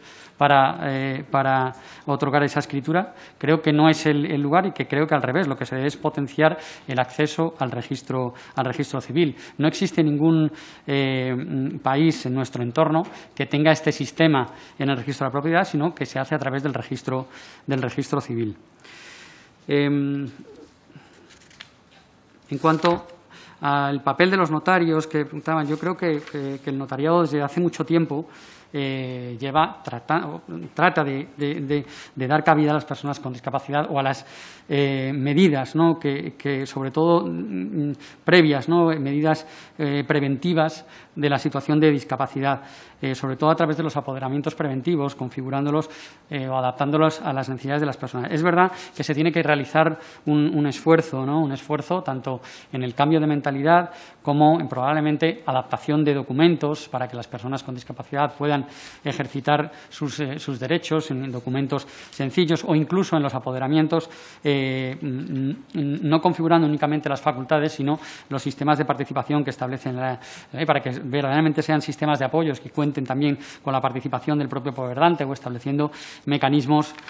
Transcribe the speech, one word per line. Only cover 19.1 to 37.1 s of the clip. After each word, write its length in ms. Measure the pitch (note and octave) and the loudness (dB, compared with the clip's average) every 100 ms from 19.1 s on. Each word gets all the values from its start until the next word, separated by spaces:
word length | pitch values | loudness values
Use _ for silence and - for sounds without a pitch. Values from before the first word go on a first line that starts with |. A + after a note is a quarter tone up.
| - - - - _ - | -20 -20 -20 -20 _ -2
Em, 600 | C#3+ C#3+ C#3+ C#3+ C#3+ C#3 - - - - _ _ - - - - - - - - _ _ _ _ _ _ _ _ | 0 2 0 0 -4 -6 -12 -20 -20 -20 _ _ -20 -20 -20 -20 -20 -20 -20 -20 _ _ _ _ _ _ _ _
en 80 | C#3 | 0
cuanto 480 | D#3+ D#3+ F3 F3 - - - - - - | 2 4 2 0 -2 -20 -20 -20 -20 -6
al 400 | C#3+ C#3+ C#3 C#3+ | 0 0 0 -2
papel 280 | D3 C#3 F#3 | 0 2 4
de 60 | F#3+ | 4
los 140 | E3+ | 2
notarios 560 | D#3 D3+ F#3 E3 D#3 D#3 | 0 2 2 4 2 0
que 180 | D3+ | -2
preguntaban, 420 | C#3+ D#3 D3+ D#3+ D3 | -4 -6 -4 -2 -2
yo 120 | D3+ | -2
creo 180 | E3 F3+ | -4 -2
que, 240 | F3 D3+ | -2 -2
que, 380 | C#3+ D3 C#3 C#3 | -4 -8 -8 -8
que 80 | C#3+ | -6
el 60 | C3+ | -6
notariado 460 | C#3 C3 D3+ F3 | -6 -2 2 4
desde 200 | D#3+ D3 | 4 0
hace 180 | C#3+ - | -2 0
mucho 240 | F3 - | 0 0
tiempo, 420 | D#3+ E3 D#3+ C#3+ E3 - - - - D3 | 0 2 2 -2 -8 -14 -20 -20 -12 -6
eh, 600 | C#3 C3+ C3 B2+ B2 A#2+ | -4 -4 -6 -8 -10 -8
lleva 420 | C3+ C#3+ E3+ A3 | -2 0 0 -2
trata, 360 | - A#2+ - D#3 D#3+ D#3+ - E3+ E3+ | -10 -8 -2 -2 -2 -10 -12 -12 -10
trata 300 | - F3 F3 | 2 2 4
de, 240 | C#3+ C3+ - - | 0 -4 -8 -6
de, 240 | C#3+ D3+ | -4 -4
de, 260 | C#3 D3 C3 - - | -2 -2 -4 -12 -16
de 120 | - B2+ | -6 2
dar 160 | D3+ | 4
cabida 300 | E3 D3+ D3+ | 6 6 6
a 20 | |
las 100 | D3+ | 2
personas 360 | C#3+ C#3 C#3+ C#3+ | -2 -6 -6 -6
con 120 | C3 | -8
discapacidad 540 | B2 C3+ C3+ - C#3+ D3+ | -8 -6 -6 -2 -2 0
o 120 | C#3 | 0
a 20 | |
las, 240 | C3+ C3+ - - - - - | 0 -2 -8 -20 -20 -18 -4
eh, 440 | C#3 C#3 C3+ C3 | 0 2 0 -2
medidas, 640 | C#3 C3+ C#3+ F#3+ C#3 C3 D#3 | -2 2 6 6 4 0 2
¿no? 220 | E3 D#3+ | 4 4
que, 360 | D3 C#3 - - | 0 -4 -6 -8
que 300 | C#3 C3+ C3+ | -4 -4 -4
sobre 240 | - C3+ | -6 -4
todo, 340 | C#3 E3 | 2 4